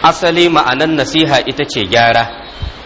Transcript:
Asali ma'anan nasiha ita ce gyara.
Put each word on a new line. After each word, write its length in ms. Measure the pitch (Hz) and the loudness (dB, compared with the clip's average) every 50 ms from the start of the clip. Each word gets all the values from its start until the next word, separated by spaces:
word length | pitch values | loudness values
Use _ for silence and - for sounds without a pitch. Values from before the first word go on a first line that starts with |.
| - | 4
Asali 460 | 160 165 - 190 170 165 175 175 175 | 2 2 2 0 0 2 4 2 4
ma'anan 400 | 165 151 - 123 127 131 156 160 | 4 2 2 0 0 0 0 0
nasiha 480 | 160 147 127 - 147 160 160 151 139 127 - 123 | 0 0 -2 0 0 0 2 2 2 0 0 -2
ita 160 | 131 139 147 | -4 -4 -6
ce 240 | 139 - 127 104 90 | -4 -4 -6 -2 0
gyara. 380 | 110 117 117 117 113 117 117 110 - - - - - - - - - - - | 2 2 4 4 2 2 0 -2 -8 -14 -16 -18 -12 -12 -12 -12 -12 -16 -20